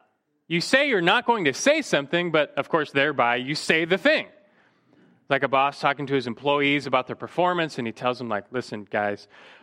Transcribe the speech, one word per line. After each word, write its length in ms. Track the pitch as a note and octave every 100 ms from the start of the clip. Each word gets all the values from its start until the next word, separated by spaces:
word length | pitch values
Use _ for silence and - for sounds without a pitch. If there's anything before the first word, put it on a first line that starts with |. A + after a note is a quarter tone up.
| _ _ _ _ -
you 140 | E3+
say 280 | - C4 C#4+
you're 120 | G#3+
not 240 | E3+ A3+ A#3+
going 200 | A#3 D#3
to 80 |
say 280 | - - D#4
something, 500 | - D#3 C#3 E3+ F3
but 220 | D#3 C#3+ -
of 140 | C3+
course 220 | E3 C#3+
thereby 440 | C#3+ C#3+ C3+ A#2 B2
you 200 | B2+ D3+
say 300 | - D#3+ E3
the 120 | E3
thing. 300 | C#4 D4+ - - _ _ _ _ _ _ _ _ -
Like 140 | C3+
a 60 | C3+
boss 320 | C3+ C#3 C#3+
talking 260 | D3+ C#3 C#3
to 60 |
his 120 | C#3 B2
employees 640 | A2 C#3 C#3+ C#3+ C#3+ C3
about 200 | B2+ B2+
their 100 | C3
performance, 600 | A#2 - F3+ F3 D#3+ -
and 80 | A#2
he 60 |
tells 260 | A2 B2+ B2
them, 120 | A#2+
like, 160 | G#2 -
"Listen, 340 | B2+ - A2 G2+
guys, 380 | A2 G#2 G2+ - - - -